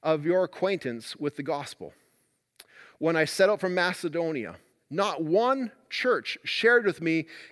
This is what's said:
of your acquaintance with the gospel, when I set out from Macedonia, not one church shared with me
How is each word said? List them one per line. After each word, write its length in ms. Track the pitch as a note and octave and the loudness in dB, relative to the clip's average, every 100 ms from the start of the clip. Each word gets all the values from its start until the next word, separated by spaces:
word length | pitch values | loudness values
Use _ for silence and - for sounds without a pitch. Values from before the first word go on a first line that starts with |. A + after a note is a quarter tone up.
of 220 | D#3 D#3+ D3+ | -2 0 2
your 180 | F3+ | 2
acquaintance 720 | F3+ - F#3+ F#3+ C3 A#2 - - | 0 -2 -2 -2 -4 -8 -10 -6
with 220 | D3 - | -6 -6
the 60 | |
gospel, 500 | C#3+ C#3+ C#3 - D#2 - _ _ _ _ _ _ - - - _ | -6 -6 -8 -12 -16 -16 _ _ _ _ _ _ -20 -20 -20 _
when 160 | D#3 E3 | 2 2
I 80 | |
set 260 | D3+ - G3 | 2 4 4
out 120 | G#3 | 4
from 120 | F#3 | 0
Macedonia, 840 | F3+ F3 F3 E3+ D#3+ E3 D3+ G2+ E2+ _ _ _ | 0 0 -2 -4 -4 -4 -4 -8 -12 _ _ _
not 340 | D#3 G3+ D3 | -2 0 0
one 480 | D#3 F#3 A#3+ C4+ A#3+ - _ | 2 2 2 0 -4 -10 _
church 480 | - B3+ F#3 - - | -4 0 0 -2 -10
shared 420 | - - A3 A#3+ G#3 | -6 2 4 6 4
with 140 | D#3+ | -2
me 280 | E3 E3 D#3 - - | 0 -2 -2 -14 -12